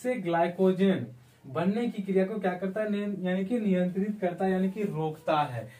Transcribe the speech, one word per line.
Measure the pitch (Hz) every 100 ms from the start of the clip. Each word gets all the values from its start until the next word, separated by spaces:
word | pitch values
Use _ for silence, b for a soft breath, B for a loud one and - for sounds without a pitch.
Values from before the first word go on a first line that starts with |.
से | 247 254
ग्लाइकोजेन | 170 170 170 175 190 185 196 170 120 - b b 131
बनने | 143 180 214 240
की | -
क्रिया | 196 190 190
को | 220
क्या | 190
करता | 180 196 202
है? | 214
नियं-, | 202 208 190 180
यानी | 185 190
कि | 247
नियंत्रित | 208 180 180 190 208 208
करता | 180 170 190
है, |
यानी | 185 190
कि | 214
रोकता | 196 151 156 156 - 156
है। | 139 120 110 B